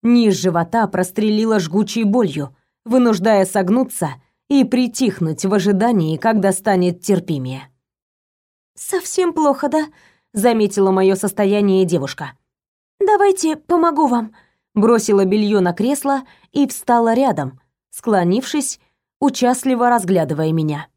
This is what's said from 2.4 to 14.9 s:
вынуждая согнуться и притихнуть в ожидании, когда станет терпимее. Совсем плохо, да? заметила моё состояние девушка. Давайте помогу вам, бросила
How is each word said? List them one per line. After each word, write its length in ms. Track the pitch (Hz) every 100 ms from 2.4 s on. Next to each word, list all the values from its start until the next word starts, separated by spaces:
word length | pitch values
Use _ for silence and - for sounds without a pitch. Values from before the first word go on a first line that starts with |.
| 139 _ _ _
вынуждая 600 | - 254 247 214 190 214
согнуться 640 | 185 208 180 226 254 - 160 131 _ _ _
и 140 | 285
притихнуть 840 | 254 247 247 - 254 185 160 160
в 80 | 190
ожидании, 640 | 202 190 196 226 226 156 156
когда 340 | 226 226 190
станет 500 | 196 - 190 180 175
терпимее. 680 | - 185 170 151 127 131 - _ _ _ _ _ _ _ _ _ _
Совсем 580 | - - 370 349 - 359
плохо, 340 | 330 302 277 285
да? 200 | 311 302 _ _ _ _
заметила 580 | 208 226 220 208 202 196
моё 240 | 190 190
состояние 680 | 190 202 - 202 208 202 190
девушка. 480 | 185 165 135 - 139 - _ _ _ _ _ _
Давайте 560 | 392 415 403 392 320
помогу 520 | 311 _ 349 339 302 302
вам, 260 | 240 226 _ _ _ _
бросила 520 | - 220